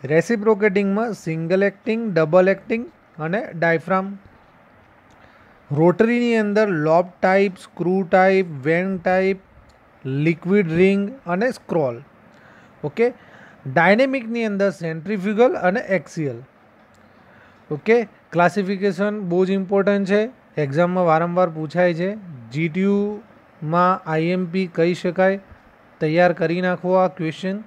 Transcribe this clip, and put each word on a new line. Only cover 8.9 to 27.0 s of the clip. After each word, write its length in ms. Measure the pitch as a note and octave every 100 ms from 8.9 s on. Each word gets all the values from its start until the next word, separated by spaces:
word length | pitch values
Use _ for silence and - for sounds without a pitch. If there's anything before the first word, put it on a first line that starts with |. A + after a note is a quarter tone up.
| F#3+
type, 420 | F#3+ F#3 F#3+ F#3+ _ - _ _ _ _ C3+
liquid 680 | C3+ D#3 D#3+ E3+ G3+ F3
ring 400 | E3 F#3+ G3 G3+ C4+ F3
અને 240 | F3+ B3
scroll. 500 | - - F3 C#3 A#2 C#3 _ - - - - - _
Okay, 300 | D3 - A#3 B3+ - - - - C3+
ડાયનેમિકની 720 | C3+ E3 G#3+ C4+ C4+ A3+ A#3 A3
અંદર 240 | G3+ G3
સેન્ટ્રીફ્યુગલ 840 | - E3 D#3+ D#3+ G#3+ F#3 G#3 A#3+
અને 260 | - F3+ G#3
એક્સિયલ. 600 | - F#3 - - D3 A#2 C3 _ _ _ _ _ _ _ _ - - _ _
ઓકે, 360 | D3+ G#3+ A#3 G#3+ _ _
ક્લાસિફિકેશન 880 | D#3+ F3 F#3 F#3 G3 G3+ E3+ G#3 G#3+
બહુ 240 | F#3 F3 F#3
જ 40 |
ઇમ્પોર્ટન્ટ 580 | G3 F#3+ G3 G3 G3+ F#3+
છે, 220 | G3+ A3+ - _ -
એક્ઝામમાં 480 | D3 C#3 F3 F3+ F3
વારંવાર 440 | D#3+ F3 F3 F3+
પૂછાય 440 | D#3 D#3 E3+ F3+
છે. 220 | E3 F3+ G#3+ F#3 C3+ A2+
જી 180 | C3 E3
ટી 120 | D#3+
યુમાં 1300 | G3 G3+ G#3 G#3 - - _ _ D#3 E3+ F3+ F#3+ -
આઈ 140 | D#3+
એમ 220 | E3 F#3 F3+
પી 220 | F3+ F#3
કહી 260 | E3+ E3+
શકાય, 460 | F3+ F#3 E3+ F#3+ G3 - - _ _ _ _
તૈયાર 340 | D#3 D#3+ F3+
કરી 280 | D#3+ D#3+ F3
નાખો 320 | F3+ F3 F3+
આ 140 | F#3